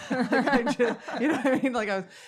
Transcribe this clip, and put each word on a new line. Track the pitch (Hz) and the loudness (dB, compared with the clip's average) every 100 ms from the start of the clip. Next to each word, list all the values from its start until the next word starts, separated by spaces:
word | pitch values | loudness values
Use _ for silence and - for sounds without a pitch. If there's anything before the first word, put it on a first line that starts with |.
<laughs> | - | -6
Like, | 254 247 | -2 0
I | 277 262 262 | 2 2 2
just, | 240 262 240 - - 247 | 2 0 0 -2 -6 -2
you | 277 | 0
know | 311 | 2
what | 269 | 2
I | 254 | 2
mean? | 262 | 0
Like, | 240 214 | 0 -2
I | 190 | -2
was, | 185 - | -4 -14